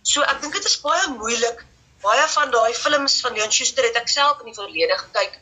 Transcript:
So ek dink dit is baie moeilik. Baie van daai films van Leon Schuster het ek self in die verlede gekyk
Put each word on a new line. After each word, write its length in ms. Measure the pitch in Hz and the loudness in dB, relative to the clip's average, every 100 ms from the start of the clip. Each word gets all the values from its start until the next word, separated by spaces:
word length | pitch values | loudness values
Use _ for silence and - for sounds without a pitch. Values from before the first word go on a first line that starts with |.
So 220 | - 277 | 0 0
ek 160 | - - | 0 -2
dink 140 | 294 392 | -6 -4
dit 80 | |
is 140 | 403 - | -2 -2
baie 260 | 294 330 359 | 0 0 0
moeilik. 460 | 240 220 233 233 233 - _ _ _ | -4 -4 -2 -2 -4 -16 _ _ _
Baie 220 | 196 240 311 | 2 2 2
van 180 | 311 - | 0 2
daai 200 | 240 226 | 2 2
films 460 | 233 294 294 277 - | 0 0 2 2 0
van 140 | 247 214 | -2 -2
Leon 140 | 214 | 0
Schuster 320 | - 240 - | 0 0 2
het 120 | 240 233 | 0 0
ek 100 | 240 | 0
self 300 | 294 285 285 | 2 2 2
in 80 | 226 | -6
die 80 | 208 | -12
verlede 400 | 196 160 165 190 | -10 0 0 0
gekyk 380 | - 208 196 - | -2 -2 -2 -6